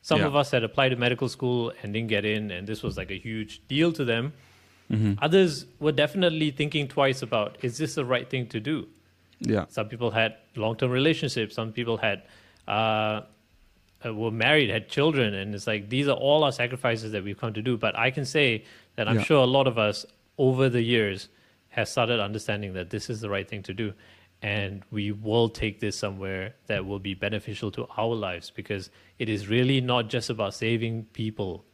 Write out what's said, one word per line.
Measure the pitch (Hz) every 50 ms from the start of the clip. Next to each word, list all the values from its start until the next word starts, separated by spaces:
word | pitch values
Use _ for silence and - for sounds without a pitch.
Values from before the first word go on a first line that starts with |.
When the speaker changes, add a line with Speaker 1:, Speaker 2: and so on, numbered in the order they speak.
Speaker 1:
Some | - - 165 113
Speaker 2:
Yeah. | 101
Speaker 1:
of | - 139
us | 147 135 -
had | - 123 113
applied | 110 - - 135 131
to | 127
medical | 120 123 120 123 117 135
school | 123 - - 135 123 123 123 117 117 - - -
and | 104 101
didn't | 110 117
get | 110 110 101 101
in, | 107 107 107 107 104
and | 90 87 98
this | 104 110 101
was, | - 110 95
like, | 98 95 90
a | 98
huge | 92 - 113 110 110 107 107 - - _
deal | - 135 143 160 170 160
to | - 139
them. | 120 113 113 123 147 151 - - - _ _ _ _ _ _ _ _
Speaker 2:
Mm-hmm. | 113 107 110 104 101 101
Speaker 1:
Others | - 156 170 196 190 170 143 - - - - -
were | 147 151
definitely | 147 135 147 151 - 202 180 170 160 160 160 151
thinking | 135 - 151 147 143 151 143
twice | 131 - 147 139 135 131 135
about, | 127 110 131 110 104 - - -
"Is | - 123 117
this | 147 156 147 -
the | 156 135
right | 120 127 123 127 -
thing | - 131 120
to | 113 - 113
do?" | 107 147 156 143 - - - _ _ _ _ _ _ _ _ _
Speaker 2:
Yeah. | - 117 110 101 85 -
Speaker 1:
Some | - - 107 107
people | 131 117 120 113
had | 101 113 113 113 110 - - _ _
long-term | 117 110 110 117 - 135 123
relationships. | 123 131 139 160 156 160 160 127 - 117 110 104 -
Some | - 113 113 110
people | 123 117 117 113
had, | 107 - 110 101 95 - - - - _ _ _ _ _
uh, | - 101 107 113 110 110 107 107 107 107 107 - - _ _ _ _ _ _ _ _ _ _ _ _ _ _ -
uh, | 120 110
were | 107 113 117
married, | 110 113 110 131 151 156 139 101
had | 101 110 107
children. | - - 143 139 160 156 139 120 107 101
And | 95 98 107 104
it's | 101 -
like, | - 107 104 101 104
these | 123 131 143
are | 139 135
all | - 127 139 147 156 156
our | 139
sacrifices | 131 - 123 120 123 123 - 123 113 110 113 110
that | 107 104 95
we've | 101 98
come | - - 113 104
to | 107
do. | 107 127 120
But | 107 - 107 -
I | - 117 131
can | 131 151 135
say | 127 - 156 143 123 113 107 - - - - _ _ _
that | - 113 107
I'm | 110
Speaker 2:
Yeah. | 110 98
Speaker 1:
sure | - 160 143 127
a | 123 135
lot | 139 135
of | 135 113
us | 117 107 104 101 - - - _ _ _ _ _
over | - 135 131 127 127 135 131
the | 120 123
years | 117 117 123 113 107 101 95 98 - - _ _ _ _ _ _ _ _
have | - 120 107 -
started | - 131 120 113 120 113
understanding | 101 101 107 107 - - 104 104 104 98 92
that | 95 90 90
this | - 104 - -
is | 120 107
the | 113 101
right | 101 98 104
thing | - - 101 95
to | - 95
do. | 95 113 104 101 _ - - - _ _ _ _ _
And | - 104 101 107 101 95 98 98 92 _
we | 110 107 101 104
will | 104 104 110 107 107 117 117 110
take | - - 110 107 95 -
this | - 104 98
somewhere | - - 101 95 98 98 95 95 95 95 107 - _ _
that | - 107 98 95
will | 95 101 98
be | 98 98 95
beneficial | 95 101 101 107 101 - - 104 - - 104
to | - - 120 - -
our | - 110 113 117
lives, | 113 101 92 90 85 - -
because | _ - 95 - 104 98 95 - _ - _ _ _ _
it | 123
is | 110 107 98 101 98
really | 110 123 127 131 135 131
not | 123 123 123 123 113 107
just | - 120 113 -
about | 120 110 107 98 -
saving | - - 113 117 113 117 113 113 113 107 -
people. | _ - 110 110 107 - 101 92 85 85 - _